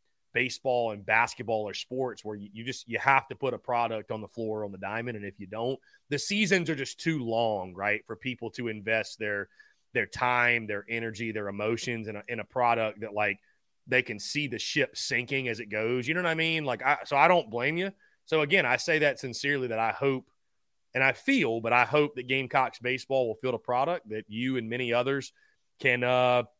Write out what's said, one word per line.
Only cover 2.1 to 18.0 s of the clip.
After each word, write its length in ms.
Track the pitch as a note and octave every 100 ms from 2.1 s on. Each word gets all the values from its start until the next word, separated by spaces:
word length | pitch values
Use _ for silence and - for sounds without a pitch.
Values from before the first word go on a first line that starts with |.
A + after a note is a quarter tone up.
| -
where 140 | G#2+ G#2
you, 140 | G2+
you 100 | A2
just, 240 | A#2+ - A#2
you 120 | A2
have 280 | C3+ C3+ -
to 80 |
put 200 | B2 C3
a 40 | A2
product 520 | - A#2+ A#2 A2 G#2
on 100 | A2
the 80 | G2+
floor, 380 | A#2 A2 G#2+ G2+
on 60 |
the 40 | F#2+
diamond, 400 | G2 A2+ A#2+ G#2+
and 80 |
if 160 | G2+ -
you 60 | F#2+
don't, 340 | G#2+ B2 C3 _ _ -
the 80 | C#3+
seasons 500 | - G#3 F#3+ F#3+ E3
are 60 |
just 260 | C#3 C3 -
too 240 | E3 D3+
long, 480 | A#2 A2+ A#2 G2+ F#2
right, 300 | F2+ G#2 G#2+ -
for 100 | A2
people 340 | B2+ A#2+ A#2
to 180 | - A#2
invest 500 | G#2+ G2+ A2 - -
their, 300 | G#2 G2+ F#2+ _ - _ _
their 100 | A#2+
time, 600 | G2+ - B2 B2 A#2+ A#2 G#2+
their 180 | G2+ G#2
energy, 420 | A#2 A2+ G#2+ A2+
their 160 | G#2+ G2+
emotions 580 | G2+ G#2+ A#2 B2+ A2+ G#2+
in 100 | G#2
a, 60 | -
in 120 | A#2
a 40 |
product 560 | G2+ B2+ A#2+ A#2 A2 G#2
that, 140 | G#2+
like, 240 | G#2 G#2 G2+ _ _ _ _ -
they 160 | B2+
can 160 | B2 G#2
see 280 | - D3 C#3
the 120 | A#2
ship 360 | - D3+ B2+ -
sinking 520 | - B2 B2 C3+ B2+
as 100 | A2
it 80 | G#2
goes. 400 | G#2+ A2+ B2+ B2
You 80 |
know 80 | E3+
what 60 | F3
I 60 |
mean? 300 | D#3+ E3 D#3+
Like, 180 | C#3 A2+
I, 160 | C3+ D3
so 120 | - C#3
I 120 | E3+
don't 220 | F3 A2
blame 280 | A#2 C3+ E3+
you. 140 | G3 -